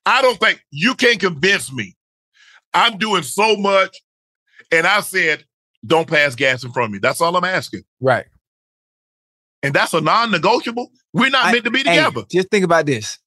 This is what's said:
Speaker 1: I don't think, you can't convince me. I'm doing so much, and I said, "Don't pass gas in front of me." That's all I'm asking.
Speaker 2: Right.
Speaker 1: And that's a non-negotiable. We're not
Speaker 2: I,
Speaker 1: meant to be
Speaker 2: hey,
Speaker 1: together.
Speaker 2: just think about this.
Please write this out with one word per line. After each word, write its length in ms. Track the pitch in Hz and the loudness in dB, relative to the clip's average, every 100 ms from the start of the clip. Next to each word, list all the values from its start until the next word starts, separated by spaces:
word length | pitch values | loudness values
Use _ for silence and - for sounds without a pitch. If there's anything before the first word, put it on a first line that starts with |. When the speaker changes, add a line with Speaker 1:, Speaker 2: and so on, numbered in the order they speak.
| 190 | 0
Speaker 1:
I 160 | 247 | 2
don't 180 | 262 214 | 2 2
think, 240 | 220 175 _ | 0 0 _
you 240 | 143 208 | -4 -2
can't 260 | - 240 220 | 2 2 2
convince 520 | 190 147 185 196 - | -2 0 0 0 -4
me. 240 | 127 95 _ _ _ _ _ _ - _ | -10 -12 _ _ _ _ _ _ -20 _
I'm 240 | 170 226 202 | 0 0 -2
doing 240 | 220 185 | -2 -2
so 340 | 131 - 220 202 | -2 -2 0 2
much, 440 | 196 196 190 - _ _ _ _ _ _ - | 2 0 0 -6 _ _ _ _ _ _ -4
and 160 | 165 175 | 0 2
I 140 | 208 | 0
said, 440 | - 190 165 147 _ _ _ _ | -2 -2 -2 -2 _ _ _ _
"Don't 240 | 110 160 160 | 0 0 2
pass 260 | 156 147 | 2 0
gas 300 | 123 135 127 | 0 -2 -2
in 80 | 123 | -4
front 140 | 123 113 | -4 -4
of 60 | |
me." 60 | 98 | 0
That's 200 | 123 143 | -2 0
all 160 | 170 180 | 0 0
I'm 80 | |
asking. 380 | 180 180 - 104 - - | -2 -4 -6 -14 -16 -6
Speaker 2:
Right. 260 | 131 110 - _ _ _ _ _ _ _ _ _ _ _ _ _ | 0 0 -2 _ _ _ _ _ _ _ _ _ _ _ _ _
Speaker 1:
And 120 | 139 | -2
that's 180 | 156 220 | 0 0
a 80 | 165 | 0
non-negotiable. 920 | 151 202 233 175 170 240 - 233 247 _ _ | 2 2 0 0 0 0 -2 -8 -10 _ _
We're 180 | 160 262 | -2 0
not 160 | 269 202 | 2 2
Speaker 2:
I, 60 | |
Speaker 1:
meant 120 | 233 | 0
to 60 | 233 | 0
be 80 | 254 | -2
Speaker 2:
hey, 160 | 175 175 | 2 2
Speaker 1:
together. 260 | 294 123 104 | 2 -2 -4
Speaker 2:
just 200 | 175 185 | -2 0
think 140 | 208 | 0
about 220 | 175 165 147 | 2 2 2
this. 320 | 120 104 - | -2 -6 -14